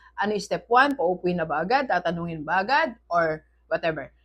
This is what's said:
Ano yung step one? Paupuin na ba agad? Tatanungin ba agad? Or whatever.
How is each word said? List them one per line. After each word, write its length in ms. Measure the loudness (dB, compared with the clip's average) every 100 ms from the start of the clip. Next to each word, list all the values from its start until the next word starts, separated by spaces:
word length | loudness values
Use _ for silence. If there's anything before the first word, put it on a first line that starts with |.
| -12
Ano 240 | -4 -2 -2
yung 80 | -4
step 240 | -6 2
one? 240 | 4 4
Paupuin 480 | 2 0 0 0 -2
na 80 | -2
ba 160 | -2 0
agad? 240 | 0 2
Tatanungin 560 | 0 0 -4 -6 -8 -2
ba 160 | -2
agad? 320 | 2 0 0 -4 _
Or 320 | 0 0 -2 -8 _ _
whatever. 480 | -2 -2 -4 -8 _